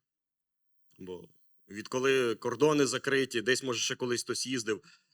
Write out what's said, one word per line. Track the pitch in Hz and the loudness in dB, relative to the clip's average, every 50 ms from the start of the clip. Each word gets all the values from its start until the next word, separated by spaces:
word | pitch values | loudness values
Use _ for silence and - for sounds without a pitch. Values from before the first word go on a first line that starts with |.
| _ _ _ _ _ _ _ _ _ _ _ _ _ _ _ _ _ _ _ - | _ _ _ _ _ _ _ _ _ _ _ _ _ _ _ _ _ _ _ -16
Бо | 92 92 90 85 85 - _ _ _ _ _ _ _ - | -12 -12 -12 -14 -14 -20 _ _ _ _ _ _ _ -14
відколи | 98 107 104 - - 127 127 135 135 131 123 117 107 | -12 -12 -8 -4 -4 0 2 2 2 4 2 0 0
кордони | - - 120 110 110 143 156 151 147 139 | -2 -4 -4 2 4 4 6 6 4 4
закриті, | 117 123 127 - 139 135 135 131 - 117 117 | 2 2 -2 -2 0 2 2 0 0 -2 -2
десь, | 98 120 131 - | 2 2 0 0
може, | 135 131 117 110 | 0 -4 -2 -2
ще | - - 131 | -2 -2 -2
колись | - 131 120 120 117 | -2 -2 -2 -2 -2
хтось | - - 113 - - | -2 -4 -4 -4 -4
їздив, | 123 131 120 104 110 107 92 - - - _ _ _ | -4 -4 -4 -2 -2 -4 -4 -4 -18 -20 _ _ _